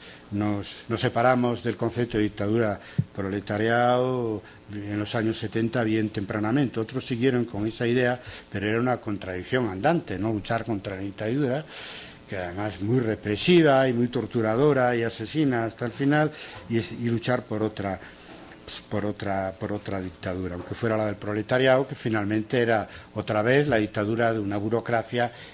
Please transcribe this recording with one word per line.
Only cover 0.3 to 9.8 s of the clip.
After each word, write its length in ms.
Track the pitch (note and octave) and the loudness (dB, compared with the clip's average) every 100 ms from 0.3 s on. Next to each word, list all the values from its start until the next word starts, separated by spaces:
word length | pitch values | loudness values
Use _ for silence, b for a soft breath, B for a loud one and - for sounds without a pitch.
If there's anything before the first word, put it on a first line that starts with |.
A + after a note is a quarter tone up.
| G2+ G#2 G2+ F#2+ - - | -2 0 -2 -6 -10 -4
nos 120 | A2+ | 0
separamos 600 | B2 A#2+ B2 B2+ B2 A#2 | 2 4 6 6 2 0
del 120 | A#2+ G#2+ | -2 -2
concepto 440 | A2+ A#2 A#2+ G#2+ | -2 0 0 0
de 60 | G#2+ | 0
dictadura 540 | - G2+ A2+ A2 F#2+ B B - - | 0 0 2 0 -2 B B -2 -4
proletariado 1300 | G2 G2+ G2 G#2 A2+ A#2+ B2 B2 B2+ B2+ A#2 G#2+ B B - | -4 -4 -2 0 2 4 4 4 2 0 -2 -4 B B -12
en 280 | G#2 G2+ G#2 | -10 -4 -4
los 160 | G#2 A#2+ | -2 0
años 240 | A2 A2 | 0 -2
setenta, 440 | G#2+ A2+ A2+ B2 | -2 -2 0 0
bien 260 | A2 A2 G#2+ | 2 2 0
tempranamente. 680 | G#2+ G2 G#2+ G#2+ C3+ B2+ A2+ | -2 -4 -2 2 2 2 0
Otros 240 | A2 C3 | -4 -4
siguieron 420 | - A#2+ C3 B2 A2+ | -4 0 2 2 0
con 200 | G2+ G#2+ | -2 -4
esa 220 | - A#2+ | 0 2
idea, 340 | B2 B2 B2 B B - | 2 2 0 B B -8
pero 180 | G#2 G2+ | -4 0
era 100 | A2+ | 2
una 180 | B2+ A#2 | 2 0
contradicción 720 | - G2+ F#2+ F2+ F2+ B2+ A2+ | -2 -6 -6 -8 -2 0 0
andante, 500 | F#2+ | 0